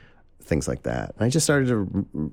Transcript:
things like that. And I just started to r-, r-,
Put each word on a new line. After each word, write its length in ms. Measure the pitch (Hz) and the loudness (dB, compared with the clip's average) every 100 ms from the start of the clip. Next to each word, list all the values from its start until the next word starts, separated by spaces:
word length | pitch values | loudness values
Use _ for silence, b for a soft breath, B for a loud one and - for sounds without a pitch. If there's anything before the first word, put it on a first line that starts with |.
| b b b - | b b b -12
things 260 | - 78 - | -2 -2 -2
like 140 | 64 | -4
that. 320 | 60 60 52 - | -4 -6 -6 -2
And 80 | |
I 40 | 113 | 0
just 140 | 156 147 | 2 4
started 220 | 143 127 | 2 2
to 60 | 117 | 0
r-, 260 | 92 95 95 76 | 0 -2 -4 -4
r-, 80 | 76 | -6